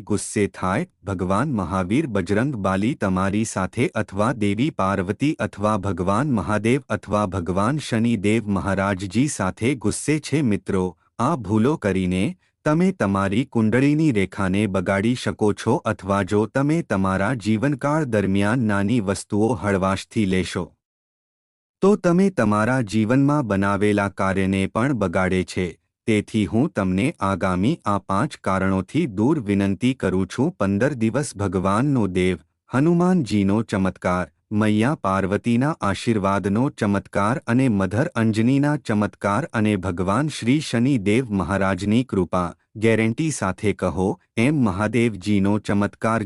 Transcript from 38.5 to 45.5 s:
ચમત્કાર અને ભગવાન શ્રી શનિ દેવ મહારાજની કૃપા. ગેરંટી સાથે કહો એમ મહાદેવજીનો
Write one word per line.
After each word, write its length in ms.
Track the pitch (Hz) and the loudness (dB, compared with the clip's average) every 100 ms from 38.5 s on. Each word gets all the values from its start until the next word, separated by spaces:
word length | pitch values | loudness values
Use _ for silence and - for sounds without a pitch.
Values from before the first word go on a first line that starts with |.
| 139 147 147 | 2 2 -2
ચમત્કાર 640 | - 104 101 - 101 104 160 | -2 0 -2 -2 -2 -2 -2
અને 200 | 117 107 101 | 0 0 0
ભગવાન 520 | 95 87 90 110 151 | -2 -2 0 0 -2
શ્રી 320 | - 113 151 | -2 0 0
શનિ 340 | - 117 127 127 | 0 0 0 0
દેવ 340 | 95 113 123 | 2 0 0
મહારાજની 720 | 98 82 98 98 95 104 113 | -2 -2 0 0 0 0 0
કૃપા. 460 | 117 98 85 90 85 - _ 107 | 0 -2 0 -2 -4 -8 _ -2
ગેરંટી 560 | 113 110 113 113 160 | 2 4 2 0 -2
સાથે 420 | - 95 92 104 | -2 -4 -2 -2
કહો 340 | 92 92 92 95 170 _ 113 | 0 -2 0 -2 -4 _ 0
એમ 260 | 127 151 | 0 2
મહાદેવજીનો 920 | 110 90 107 117 117 98 101 101 98 | 0 0 0 0 0 -2 0 2 2